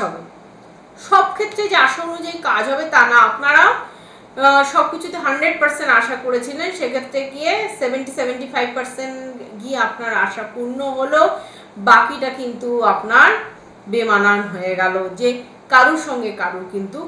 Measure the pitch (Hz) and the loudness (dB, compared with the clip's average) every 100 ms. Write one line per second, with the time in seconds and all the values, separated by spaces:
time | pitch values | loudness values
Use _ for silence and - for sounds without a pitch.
0 | 190 - - - - - - - - - | -2 -8 -14 -20 -20 -20 -20 -20 -20 -16
1 | - 392 381 - 427 415 403 359 - - | 2 4 4 0 -6 -4 0 4 2 2
2 | 339 339 339 339 285 214 233 277 311 - | -6 -8 -8 -6 -2 -2 -2 -2 0 4
3 | 233 240 - - 285 302 370 - - - | 6 6 4 2 2 6 6 4 -6 -18
4 | - - - - 269 277 277 339 311 330 | -20 -20 -16 2 4 6 4 2 0 -2
5 | 349 349 285 277 320 - 294 - 294 233 | -8 -6 -4 0 0 2 0 0 2 2
6 | 262 247 254 247 247 285 359 370 262 262 | 2 -4 -2 -2 -4 -6 -6 -4 -4 -4
7 | 247 277 269 285 311 427 427 - 254 262 | -6 -6 -6 -4 -2 -2 -2 -4 -4 -4
8 | 269 - 247 247 262 269 247 254 247 - | -6 -4 -4 -4 -6 -4 -4 -4 -8 -8
9 | 262 262 262 240 - 214 233 226 220 226 | -10 -10 -12 -14 -16 -14 -8 -2 -2 -2
10 | 233 202 190 - 214 233 240 262 277 262 | -6 -2 -2 -4 -10 -8 -8 -6 -6 -4
11 | 269 302 - - - - - - 196 233 | 0 4 4 2 -10 -20 -20 -4 4 6
12 | 254 277 262 262 247 233 247 240 214 180 | 4 -2 -6 -6 -8 -8 -4 0 2 0
13 | 208 240 - - - - - - - 226 | 2 6 6 4 -4 -16 -20 -20 -6 -2
14 | 226 202 202 202 202 180 185 180 185 190 | 2 2 4 2 0 -6 -4 0 0 0
15 | 190 180 247 247 - - - 240 277 311 | -4 -2 -2 -2 -8 -18 2 6 6 2
16 | 294 247 214 202 180 185 185 202 196 285 | -4 -6 -6 -6 -6 -6 -10 -8 -8 -10